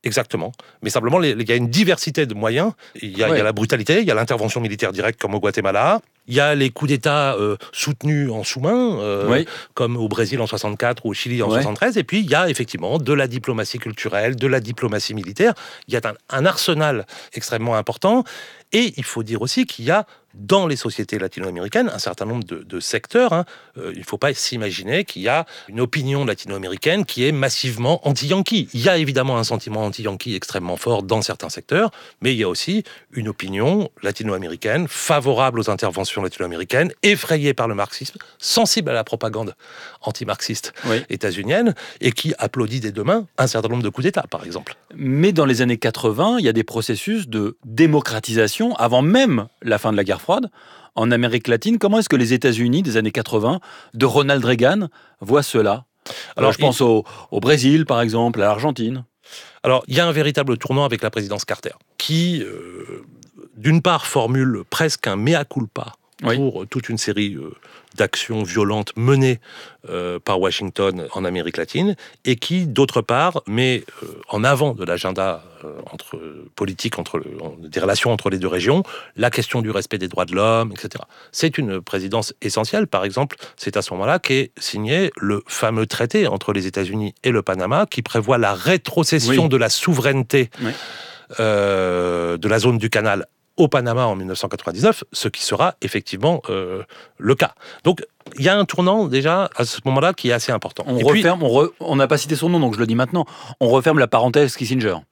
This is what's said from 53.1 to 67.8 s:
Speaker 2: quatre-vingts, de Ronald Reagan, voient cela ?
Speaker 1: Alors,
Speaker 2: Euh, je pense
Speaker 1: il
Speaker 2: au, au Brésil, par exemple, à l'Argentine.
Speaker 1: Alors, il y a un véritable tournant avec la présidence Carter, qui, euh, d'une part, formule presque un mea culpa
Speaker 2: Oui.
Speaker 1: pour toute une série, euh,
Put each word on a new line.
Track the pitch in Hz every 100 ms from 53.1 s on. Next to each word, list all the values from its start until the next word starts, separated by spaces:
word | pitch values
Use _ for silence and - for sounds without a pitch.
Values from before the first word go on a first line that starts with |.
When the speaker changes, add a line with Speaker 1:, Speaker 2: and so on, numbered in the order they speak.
Speaker 2:
quatre-vingts, | 123 - 110 110 185 - - -
de | 117 131
Ronald | 117 139 139
Reagan, | 117 123 127 196 170 _ _ _
voient | 98 139
cela ? | 135 117 104 110 - _ - - - -
Speaker 1:
Alors, | 131
Speaker 2:
Euh, |
je | -
pense | 147 120
Speaker 1:
il |
Speaker 2:
au, | 123 110 - - -
au | 104
Brésil, | 123 151 131 156 156
par | 120
exemple, | 117 113 117 117
à | 101
l'Argentine. | 107 147 127 113 131 123 _ - - - -
Speaker 1:
Alors, | 135 127 -
il | 135
y |
a | 170
un |
véritable | 151 151 147 143 117
tournant | - 135
avec | 143 117
la | 110
présidence | 110 101 101
Carter, | - 101 - - _ _
qui, | - 160 175 165
euh, | 98 90 87 90 85 90 - - - - - 117
d'une | 113 165
part, | 180 160 -
formule | 143 113 131 131 107 92
presque | - 160 - -
un | 98
mea | 120 165
culpa | 147 - 110 - - - _ _
Speaker 2:
Oui. | 120 123
Speaker 1:
pour | 139 92 101
toute | 131 -
une | 113
série, | - 104 104 80
euh, | 76 - - -